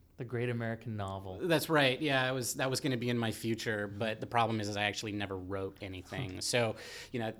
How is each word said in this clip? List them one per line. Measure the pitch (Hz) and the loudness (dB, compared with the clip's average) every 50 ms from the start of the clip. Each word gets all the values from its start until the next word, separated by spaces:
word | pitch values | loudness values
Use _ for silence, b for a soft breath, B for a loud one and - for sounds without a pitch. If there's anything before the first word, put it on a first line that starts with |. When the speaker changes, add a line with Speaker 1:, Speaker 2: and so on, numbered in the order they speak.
| - - - - | -20 -18 -12 -10
Speaker 1:
The | 131 | -8
great | 113 117 117 120 123 | -4 -2 -2 0 0
American | 120 117 117 113 113 113 - 117 110 | 0 0 -2 -2 -4 -4 -6 -6 -4
novel. | 104 101 95 95 98 98 98 92 104 | -4 -4 -4 -4 -6 -6 -8 -6 -2
Speaker 2:
That's | 131 180 165 147 139 - | 2 2 4 4 4 4
right. | 165 151 143 131 127 127 | 4 6 6 6 4 2
Yeah, | 156 147 139 131 127 127 | 2 2 2 4 2 2
it | 131 | 0
was, | 135 123 - - | 0 -2 -2 -2
that | 139 135 131 | 0 0 0
was | 131 123 | 0 0
gonna | - 143 131 120 | 0 0 0 2
be | 120 123 | 2 2
in | 120 120 | 2 2
my | 117 110 | 2 2
future, | 104 - - 113 113 110 - 120 110 104 104 101 | 0 0 0 0 0 0 0 -2 -2 0 -2 -4
but | 101 101 117 110 110 110 | -2 -2 0 0 -2 -2
the | - 104 | -4 0
problem | - 120 117 110 113 110 | 4 4 4 4 4 2
is, | 104 104 | 0 0
is | 104 101 | 0 2
I | 104 | 2
actually | 104 98 - - 107 101 | 2 0 0 -4 -4 -2
never | 104 101 95 98 95 | -2 -2 -2 -4 -4
wrote | 90 90 95 98 95 95 - - | -4 -4 -4 -4 -4 -4 -6 -8
anything. | 104 95 92 92 87 - 98 95 95 92 92 92 | -10 -8 -8 -8 -10 -8 -6 -4 -4 -4 -4 -4
Speaker 1:
<laughs> | - - - | -2 2 2
Speaker 2:
So, | 123 117 113 107 B B B B B B B | 4 4 2 0 B B B B B B B
you | B 123 | B -4
know, | 110 110 110 - | -2 -4 -4 -4